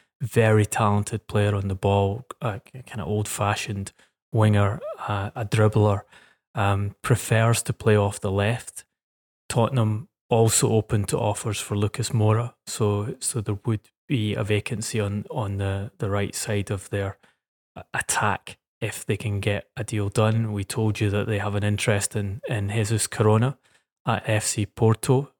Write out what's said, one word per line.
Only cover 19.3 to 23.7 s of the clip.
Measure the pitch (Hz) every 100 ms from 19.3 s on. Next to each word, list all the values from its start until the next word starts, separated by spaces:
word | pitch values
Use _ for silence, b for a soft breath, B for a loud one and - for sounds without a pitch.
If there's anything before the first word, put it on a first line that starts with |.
| 101
get | 104 101 - -
a |
deal | 107 107 98
done. | - 110 113 110
We | 104
told | 95 - 110 98
you | 104
that | 104 104
they | 104
have | 101 101
an |
interest | 104 101 - 101 - 107
in, | 101 104 466
in | 107 101
Jesus | 110 104 110 -
Corona | - 107 110 127 - b